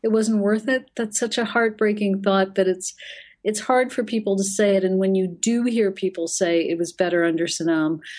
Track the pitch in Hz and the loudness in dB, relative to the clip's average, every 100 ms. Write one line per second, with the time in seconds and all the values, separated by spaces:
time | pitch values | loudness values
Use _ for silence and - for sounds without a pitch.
0 | 226 220 220 220 202 214 220 262 262 - | -2 0 2 0 0 0 0 -4 -4 -8
1 | 226 208 233 226 220 233 226 214 214 208 | -6 -4 -4 -2 -2 0 0 2 0 0
2 | 208 196 196 196 190 196 185 185 - - | 0 0 2 2 2 2 0 0 -6 -12
3 | - - - _ - 214 - 254 254 - | -18 -18 -20 _ -6 -4 0 2 2 -2
4 | 220 226 214 196 196 - 208 196 185 190 | -2 -2 0 0 -2 0 2 4 2 2
5 | 190 190 185 170 220 233 247 226 202 190 | 2 2 0 -2 0 0 0 2 0 0
6 | 185 185 165 - 180 170 160 170 170 - | -4 -2 -6 0 2 2 0 -2 -4 -2
7 | 180 175 170 165 170 - 165 160 156 160 | 0 2 2 0 -2 -2 0 0 0 -2
8 | - | -8